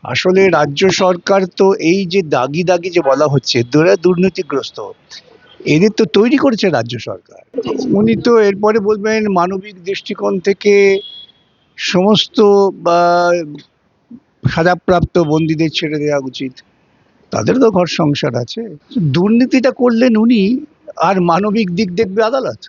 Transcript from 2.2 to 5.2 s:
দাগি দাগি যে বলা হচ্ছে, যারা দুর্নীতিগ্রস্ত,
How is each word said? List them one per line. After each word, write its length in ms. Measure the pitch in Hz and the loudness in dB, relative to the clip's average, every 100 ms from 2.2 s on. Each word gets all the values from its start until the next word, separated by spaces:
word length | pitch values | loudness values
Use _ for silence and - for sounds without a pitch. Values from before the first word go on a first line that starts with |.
দাগি 420 | 156 139 131 151 | -2 -2 -2 -2
দাগি 260 | 175 180 180 | 0 0 0
যে 100 | 175 | 0
বলা 260 | 139 135 151 | 0 2 2
হচ্ছে, 360 | 139 - 131 | 0 0 -2
যারা 340 | 120 143 170 196 | 0 2 4 2
দুর্নীতিগ্রস্ত, 920 | 180 175 190 185 151 139 123 - 101 - _ - | 2 2 0 -2 -6 -6 -8 -12 -14 -16 _ -20